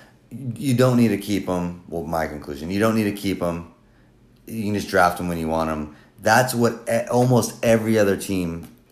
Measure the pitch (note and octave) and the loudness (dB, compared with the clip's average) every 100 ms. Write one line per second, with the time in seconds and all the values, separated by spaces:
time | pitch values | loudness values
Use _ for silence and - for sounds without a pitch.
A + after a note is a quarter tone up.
0 | - _ - A#2+ C3+ G#2+ C#3 B2 B2+ A#2+ | -20 _ -20 -12 -10 -6 0 4 4 6
1 | A#2 G2 G#2 G2 F#2 F2+ F2 F2 - E2 | 4 2 -2 -4 -2 -2 -4 -8 -10 -8
2 | D#2+ E2 D#2 D2 C#2+ C#2+ D#2+ G2 A2 A2 | -4 -4 -4 -8 -12 -10 -4 0 2 2
3 | G2+ G2 G2 - F2 E2+ E2+ _ _ _ | -2 -2 -4 -2 -4 -6 -10 _ _ _
4 | _ _ _ _ - A2+ G#2 G#2 - F#2+ | _ _ _ _ -12 -6 -4 -4 0 2
5 | F2 F2 F2 E2+ D#2+ D#2+ D#2 D2+ D2+ - | 2 2 -4 -4 -2 -2 -2 -4 -8 -14
6 | _ - G#2 A#2 B2+ A#2+ A#2 A2+ - A#2 | _ -4 2 4 4 2 0 0 -4 -4
7 | - A#2+ B2 B2 - - A#2 A2+ A2 A2 | 0 2 4 4 2 -2 2 4 4 4
8 | G2+ F#2+ - F#2 F2 E2 D#2+ - - | 4 2 -2 -2 -2 -6 -12 -20 -14